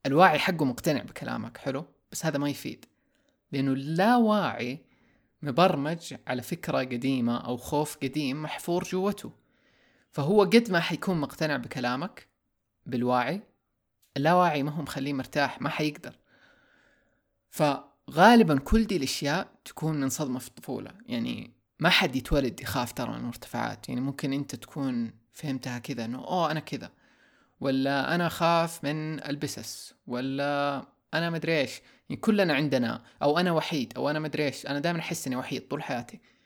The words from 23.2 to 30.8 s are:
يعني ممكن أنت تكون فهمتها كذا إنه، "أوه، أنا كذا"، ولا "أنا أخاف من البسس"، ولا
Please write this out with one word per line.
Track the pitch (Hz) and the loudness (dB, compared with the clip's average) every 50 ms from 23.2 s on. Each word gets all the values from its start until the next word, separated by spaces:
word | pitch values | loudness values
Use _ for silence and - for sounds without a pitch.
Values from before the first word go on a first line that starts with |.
| 120 120 117 - - - - 117 117 113 104 - - - | -8 -10 -10 -12 -12 -8 -6 -4 -4 -4 -6 -8 -10 -8
يعني | 127 123 | -6 -4
ممكن | 131 139 135 - - 139 | -4 -4 -4 -4 -4 -4
أنت | 139 143 143 - 143 | -4 -4 -4 -6 -10
تكون | - - - - 147 139 131 123 120 117 113 - _ _ _ | -12 -14 -12 -8 -6 -4 -2 -2 -4 -4 -6 -8 _ _ _
فهمتها | _ - 156 147 131 123 - 131 123 120 | _ -10 -8 -6 -6 -6 -6 -8 -8 -8
كذا | - - 131 117 113 | -8 -8 -8 -6 -6
إنه، | 113 123 131 | -8 -8 -10
"أوه، | 135 - 180 180 165 147 | -6 -4 -2 0 0 0
أنا | 156 156 | 0 -2
كذا"، | - - 147 123 - - - _ _ _ _ _ _ _ _ _ _ _ _ - | -4 -6 -8 -10 -10 -12 -18 _ _ _ _ _ _ _ _ _ _ _ _ -4
ولا | - 135 131 135 135 135 139 139 131 - 170 | -2 0 0 2 2 0 0 0 0 0 0
"أنا | 175 175 | 0 0
أخاف | 160 - - 170 165 170 165 170 165 - - - | -2 0 2 2 4 4 4 2 0 -4 -6 -4
من | 143 151 156 156 156 156 139 - | -4 -4 -4 -4 -6 -6 -8 -6
البسس"، | 139 143 143 151 139 - - 110 - - - - - - _ _ | -6 -6 -6 -6 -6 -8 -8 -12 -12 -14 -14 -16 -18 -20 _ _
ولا | - 120 123 131 135 135 139 143 143 143 143 143 143 139 131 | -6 -6 -4 -4 -2 -2 -2 0 0 0 0 0 0 -2 -4